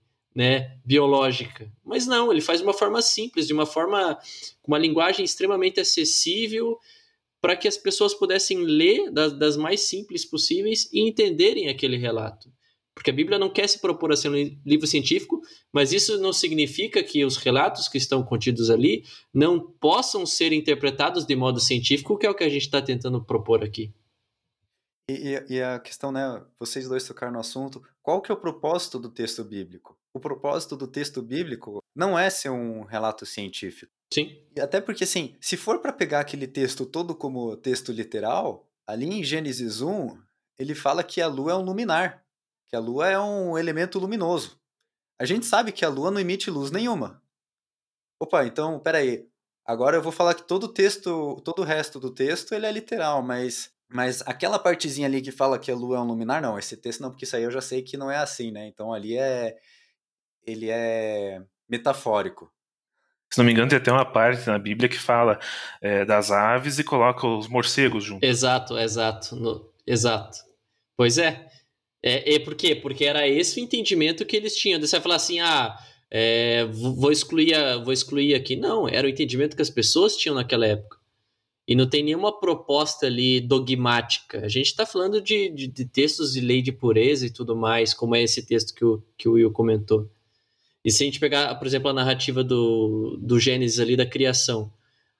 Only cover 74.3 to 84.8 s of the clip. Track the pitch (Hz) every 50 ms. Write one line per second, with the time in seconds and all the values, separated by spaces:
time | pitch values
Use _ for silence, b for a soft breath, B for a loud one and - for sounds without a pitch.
74.3 | - 214 208 214 - - - 208 180 156 151 147 - - 156 175 170 156 - -
75.3 | 175 170 170 170 156 139 120 110 104 B B B B B B B - 113 113 113
76.3 | 117 117 117 120 117 117 117 113 110 110 117 131 131 131 131 143 151 151 - -
77.3 | 170 160 156 165 160 156 147 135 123 120 113 127 135 131 - - 143 143 139 147
78.3 | 139 127 135 - 131 165 240 - 269 226 175 120 - 117 139 139 135 139 151 123
79.3 | 120 127 143 151 - - 151 151 - 123 107 - - 160 190 214 208 - - 170
80.3 | 143 131 123 123 127 113 113 107 107 104 104 - - _ _ _ _ _ _ _
81.3 | _ _ _ _ _ _ _ - 117 127 131 127 139 147 147 151 156 170 196 208
82.3 | 208 208 190 175 160 - - - 139 147 151 151 - - 147 131 120 120 127 127
83.3 | 127 123 120 123 139 131 131 127 131 123 123 120 120 117 117 113 - - - -
84.3 | - 107 90 107 107 127 135 - - -